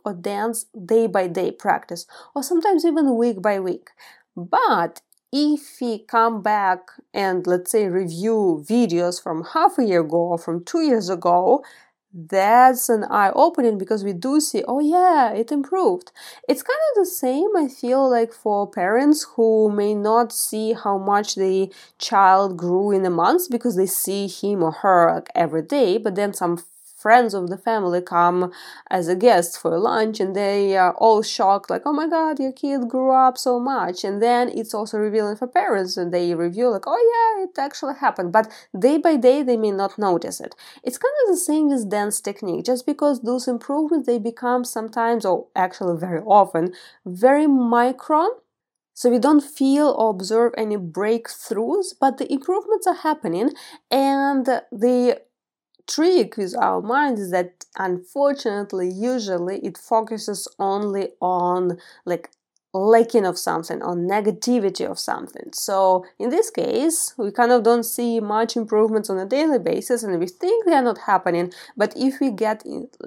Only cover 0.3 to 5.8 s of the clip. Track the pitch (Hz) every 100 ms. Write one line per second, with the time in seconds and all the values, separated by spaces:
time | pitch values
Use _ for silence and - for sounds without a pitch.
0.3 | 202 226 226 - 226 170 226 226 196 180
1.3 | 175 180 - 202 156 - 175 - - -
2.3 | 285 277 349 415 339 330 311 277 233 240
3.3 | 190 214 196 185 - - _ - - _
4.3 | - 175 - 269 208 170 - _ _ _
5.3 | 277 302 294 - -